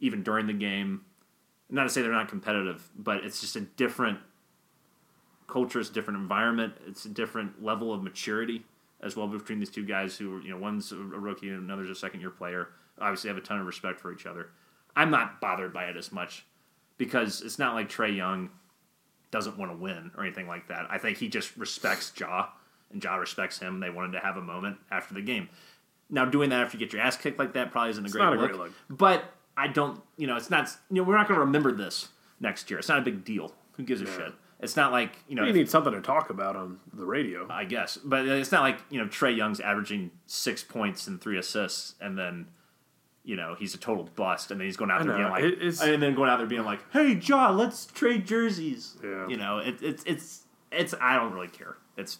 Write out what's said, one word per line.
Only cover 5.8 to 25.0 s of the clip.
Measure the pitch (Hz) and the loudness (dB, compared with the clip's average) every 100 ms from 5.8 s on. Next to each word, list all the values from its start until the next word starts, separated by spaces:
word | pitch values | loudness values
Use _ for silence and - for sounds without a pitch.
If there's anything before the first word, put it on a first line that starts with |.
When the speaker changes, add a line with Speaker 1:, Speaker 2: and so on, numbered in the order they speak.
Speaker 1:
it's | 104 | -4
a | |
different | 113 107 101 | -4 -4 -4
environment, | 95 101 117 117 113 - 87 | 0 2 2 2 -2 -6 -16
it's | - | -14
a | 107 | -10
different | 104 110 113 101 - | -6 -4 -4 -6 -6
level | 107 107 113 | -4 -2 -2
of | 101 | -4
maturity | 95 - - 107 117 113 - _ _ - | -6 -6 -4 -2 -2 -6 -10 _ _ -14
as | 101 110 | -10 -6
well | 104 | -6
between | 104 - 107 | -6 -6 -6
these | 98 | -6
two | 110 | -6
guys | 101 98 98 - | -4 -4 -4 -6
who, | 101 95 | -8 -8
you | 78 | -10
know, | 92 | -8
one's | 101 107 101 | -6 -6 -6
a | 95 | -10
rookie | 98 92 101 95 98 | -10 -8 -6 -6 -8
and | 95 | -8
another's | 92 98 92 | -8 -8 -8
a | |
second-year | 95 95 92 90 | -8 -10 -8 -12
player. | - 90 90 85 - _ - | -10 -8 -6 -8 -12 _ -6
Obviously | 104 95 107 | -4 -2 -6
have | 95 | -6
a | |
ton | - 101 | -6 -6
of | 90 | -6
respect | - 92 90 | -6 -8 -8
for | 90 | -10
each | 87 87 | -12 -12
other. | 85 82 _ _ _ _ | -12 -14 _ _ _ _
I'm | 143 160 | 2 4
not | 139 104 - | 4 2 -2
bothered | 98 92 92 | -2 -2 -4
by | 90 90 | -6 -8
it | 87 | -8
as | - | -10
much | 95 87 - - _ _ _ _ - | -8 -8 -12 -20 _ _ _ _ -6
because | 127 127 107 - | -2 0 0 -4
it's | 113 - | -8 -2
not | 131 | 0
like | 113 101 | 0 -4
Trae | - 107 | 0 0
Young | 101 92 92 92 - _ _ _ _ _ _ - | 0 -2 -4 -6 -12 _ _ _ _ _ _ -6
doesn't | 110 104 95 | -4 -4 -6
wanna | 90 85 | -8 -6
win | 95 82 85 - | -8 -8 -10 -8
or | |
anything | 95 95 87 | -8 -6 -10
like | 85 - | -10 -10
that. | 87 85 | -8 -6
I | 95 | -4
think | 110 101 | -2 -2
he | 110 | -2
just | 110 - - | -4 -6 -8
respects | 110 - 101 92 - - | -10 -4 -2 -2 -4 -8
Ja, | 85 90 98 - _ _ _ | -4 -4 -4 -8 _ _ _
and | 101 | -8
Ja | 92 92 | -4 -2
respects | 90 - 92 - | -4 -4 -6 -6
him. | 92 92 | -8 -6
They | 90 | -6
wanted | 87 90 | -6 -6
to | 90 | -4
have | 98 92 | -4 -4
a | |
moment | 87 87 98 98 - | -6 -6 -6 -8 -6
after | 95 | -6